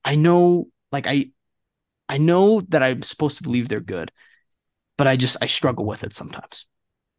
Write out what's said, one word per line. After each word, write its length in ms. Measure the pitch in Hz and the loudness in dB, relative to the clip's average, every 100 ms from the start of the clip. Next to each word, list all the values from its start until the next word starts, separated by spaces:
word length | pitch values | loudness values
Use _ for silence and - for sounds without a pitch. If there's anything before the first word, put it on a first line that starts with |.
I 120 | - 151 | -2 2
know, 520 | 165 175 180 175 - _ _ | 4 4 4 4 -2 _ _
like, 160 | 143 127 | -6 -2
I, 240 | 139 - _ _ _ _ _ _ _ - | -2 -2 _ _ _ _ _ _ _ -8
I 80 | 139 | 0
know 440 | 156 175 202 220 185 | 2 4 4 4 2
that 140 | 160 | 0
I'm 180 | 131 127 | 0 -2
supposed 360 | - - 151 - | -8 -4 -4 -4
to 60 | |
believe 260 | 127 123 117 | -4 -4 -2
they're 100 | 107 | -6
good, 320 | 95 90 80 - _ _ _ _ _ _ _ - | -6 -8 -10 -14 _ _ _ _ _ _ _ -2
but 100 | 135 | 2
I 80 | 131 | 2
just, 220 | 123 - | 0 -2
I 40 | 113 | -2
struggle 400 | - 139 120 104 | -2 -2 -2 -6
with 180 | 98 | -8
it 100 | 101 | -10
sometimes. 520 | - - - - - - _ _ _ _ | -12 -14 -16 -18 -20 -20 _ _ _ _